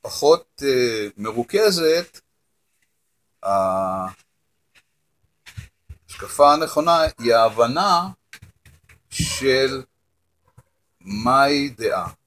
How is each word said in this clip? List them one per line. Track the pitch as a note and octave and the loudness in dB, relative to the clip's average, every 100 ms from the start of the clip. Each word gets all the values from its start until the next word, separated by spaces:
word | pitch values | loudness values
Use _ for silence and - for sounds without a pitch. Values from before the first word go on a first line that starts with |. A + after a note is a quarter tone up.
פחות, | - - C#3+ E3+ - - | -12 -2 2 2 0 -8
אה, | C#3 B2+ B2 A2 G#2 G2 | -2 0 0 -2 -8 -8
מרוכזת, | G#2+ A2+ A#2 G3 G#3+ F3+ D#3+ E3 F3+ - _ _ _ _ _ _ _ _ _ _ _ _ F#2+ G2 F#2+ F#2 F#2+ F#2+ F#2 F#2+ _ _ _ _ _ _ _ _ _ _ _ _ - - - _ _ - _ | -8 -6 -2 0 2 2 2 0 -2 -16 _ _ _ _ _ _ _ _ _ _ _ _ -4 0 0 -2 -4 -6 -8 -12 _ _ _ _ _ _ _ _ _ _ _ _ -20 -20 -20 _ _ -20 _
ההשקפה | - G2+ - C#3+ | -18 -14 2 4
הנכונה | D3+ D#3 D3+ E3 E3+ D#3+ - | 4 0 -2 2 2 0 -2
היא | A#2 | 2
ההבנה | A#2 A2+ G#2+ A#2+ D3 G3 F3 F#3 - _ - - _ _ _ _ - _ | 4 4 2 0 2 0 0 -2 -12 _ -20 -20 _ _ _ _ -20 _
של | - D#3+ - C3+ C3 C3+ C3 C3 _ _ _ _ _ _ _ _ _ _ _ | -8 -6 -2 0 0 0 -4 -14 _ _ _ _ _ _ _ _ _ _ _
מהי | F#2 G#2 A#2 C3+ C#3 C#3+ C#3 | -12 -4 0 4 4 2 -4
דעה. | A#2 A2 F#2 E2+ - | -4 -4 -2 -6 -14